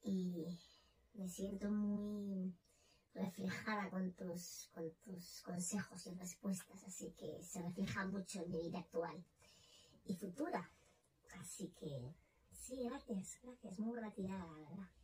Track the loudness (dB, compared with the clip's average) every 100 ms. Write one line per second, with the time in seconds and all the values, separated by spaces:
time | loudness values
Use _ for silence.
0 | 4 4 6 2 0 -4 -8 -20 -20 -20
1 | -16 -4 -4 0 0 2 4 6 6 4
2 | 2 0 0 2 0 -2 _ -20 -20 -20
3 | _ 0 0 2 0 0 2 2 4 2
4 | 2 0 -2 -2 -4 -8 -10 -4 -4 -4
5 | -8 -8 -6 -10 -2 0 2 2 0 -4
6 | -6 -6 -6 -4 0 0 0 -12 -10 -6
7 | -6 -4 -4 -4 -4 -2 0 2 2 4
8 | 2 2 0 -2 2 2 2 0 0 2
9 | 2 0 -10 _ -20 -20 -20 -20 -20 -20
10 | -2 -2 0 0 2 2 -2 -12 -20 -20
11 | _ _ -16 -10 -10 -4 -6 -4 -4 -4
12 | -4 -8 -18 _ -20 -14 -8 0 0 0
13 | 0 -2 -2 -8 -10 -10 -10 0 0 2
14 | -2 0 0 0 -4 -8 -8 -8 -8 -12